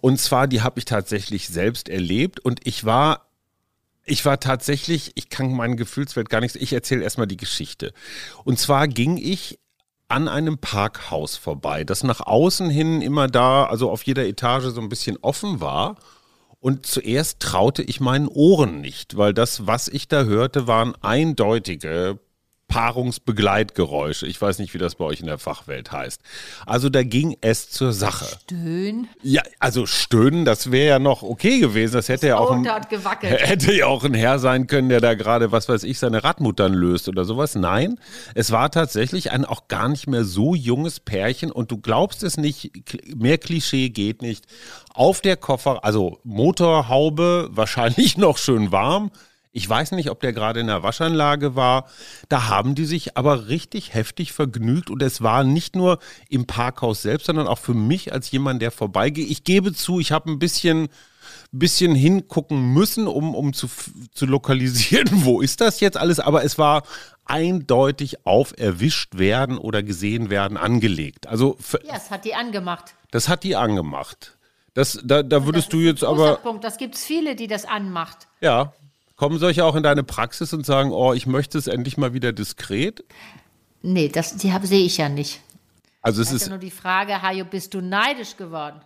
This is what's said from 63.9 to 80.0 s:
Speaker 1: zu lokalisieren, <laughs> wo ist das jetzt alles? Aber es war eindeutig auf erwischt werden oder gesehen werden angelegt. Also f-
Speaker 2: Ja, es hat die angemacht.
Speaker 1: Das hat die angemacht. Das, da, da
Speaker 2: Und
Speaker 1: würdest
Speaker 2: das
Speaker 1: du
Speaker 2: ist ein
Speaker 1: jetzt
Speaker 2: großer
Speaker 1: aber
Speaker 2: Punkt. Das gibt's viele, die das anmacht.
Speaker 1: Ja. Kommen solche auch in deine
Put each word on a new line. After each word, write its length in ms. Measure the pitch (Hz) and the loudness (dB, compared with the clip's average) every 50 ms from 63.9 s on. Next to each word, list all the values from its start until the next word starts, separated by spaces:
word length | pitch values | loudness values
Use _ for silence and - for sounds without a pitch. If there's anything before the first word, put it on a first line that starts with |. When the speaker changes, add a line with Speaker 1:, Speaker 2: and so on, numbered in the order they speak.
| - - 127 117 _ | -16 -20 -20 -18 _
Speaker 1:
zu 140 | - 139 | -4 0
lokalisieren, 840 | 131 135 139 - - 135 131 127 127 123 120 107 - - 254 294 202 | 0 0 0 2 2 0 2 2 0 0 0 2 4 4 4 4 4
<laughs> 20 | 185 196 156 | 4 4 6
wo 160 | 127 123 95 | 6 4 4
ist 200 | 127 135 - - 233 | 4 0 2 2 2
das 180 | 226 - - | 2 4 4
jetzt 160 | - 196 - | 0 0 2
alles? 240 | - - 170 175 - | 2 0 2 2 2
Aber 240 | - 139 147 156 127 | 2 2 2 4 2
es 140 | 147 - - | 2 0 2
war 240 | 156 147 147 151 139 - - - - - _ _ _ | 4 4 4 2 0 -4 -18 -20 -20 -20 _ _ _
eindeutig 1000 | - 127 151 160 175 185 185 143 - 127 120 135 135 143 - 143 131 - - _ | -4 -2 0 0 0 0 -2 2 2 4 4 6 4 2 -2 -6 -8 -8 -8 _
auf 260 | - 92 110 139 - - - | 2 4 4 4 2 -2 -2
erwischt 580 | 117 104 92 85 107 156 151 - - _ - 92 | -2 -2 0 2 0 0 0 0 -4 _ -2 2
werden 380 | 92 98 107 127 135 127 127 117 | 2 2 4 2 0 -2 -4 -6
oder 240 | - 107 110 107 104 | -6 -4 -4 -4 -2
gesehen 460 | 104 98 85 95 101 110 117 117 101 | -4 -6 -4 -2 -2 -2 -2 -2 0
werden 260 | 101 101 98 98 104 82 | 0 0 0 -2 -2 -2
angelegt. 680 | 82 104 120 120 107 110 92 78 78 69 - _ - | 0 2 2 2 2 2 0 0 -4 -8 -10 _ -12
Also 300 | - 113 110 127 139 - - | -6 -2 2 2 2 0 -2
f- 200 | - - - - - | -10 -6 -6 -6 -6
Speaker 2:
Ja, 80 | 302 285 | -6 -12
es 140 | - - - | -12 -10 -10
hat 140 | 202 190 - | -12 -8 -8
die 80 | 220 220 | -6 -6
angemacht. 600 | - 240 240 208 202 180 180 175 165 - - - _ _ _ | -6 -6 -6 -8 -8 -6 -6 -8 -10 -12 -20 -20 _ _ _
Speaker 1:
Das 180 | - 117 - 139 | -4 -2 0 0
hat 160 | 175 - - | -2 -2 0
die 120 | 190 175 | -2 -2
angemacht. 800 | 98 120 113 104 95 80 76 69 69 69 - - _ - - _ _ _ _ _ _ _ _ _ | 0 0 0 0 -2 -2 -4 -6 -8 -10 -12 -14 _ -20 -20 _ _ _ _ _ _ _ _ _
Das, 260 | 131 135 - - - - | 0 0 0 0 -8 2
da, 200 | 123 139 147 143 | 4 4 4 4
da 160 | 131 151 143 | 4 2 2
Speaker 2:
Und 80 | 135 | 4
Speaker 1:
würdest 220 | 147 156 170 151 - | 4 2 0 0 2
Speaker 2:
das 20 | |
Speaker 1:
du 80 | - 160 | 0 4
Speaker 2:
ist 40 | 165 | 4
ein 20 | 165 | 4
Speaker 1:
jetzt 120 | 160 139 | 4 2
Speaker 2:
großer 100 | 147 123 151 | 2 2 4
Speaker 1:
aber 240 | 151 156 151 147 | 6 6 6 4
Speaker 2:
Punkt. 260 | - - 240 226 208 208 | 4 0 -6 -6 -6 -8
Das 120 | 226 214 | -10 -8
gibt's 260 | - 262 240 240 - - | -8 -10 -10 -8 -10 -8
viele, 300 | - 311 330 320 302 262 | -4 -4 -2 -2 -2 -4
die 120 | 208 226 208 | -6 -6 -6
das 160 | 214 208 208 | -6 -8 -6
anmacht. 640 | - 214 208 202 190 180 170 165 - - _ - _ _ _ | -6 -6 -6 -6 -6 -6 -6 -8 -8 -10 _ -20 _ _ _
Speaker 1:
Ja. 340 | - 160 123 120 135 147 _ _ _ - _ _ _ _ _ | 2 4 4 4 2 -2 _ _ _ -20 _ _ _ _ _
Kommen 240 | _ 147 147 160 160 | _ 0 0 0 2
solche 240 | 156 180 160 160 175 | 2 2 4 4 4
auch 100 | 160 147 | 4 4
in 80 | 160 151 | 4 4
deine 220 | 147 143 147 | 4 4 4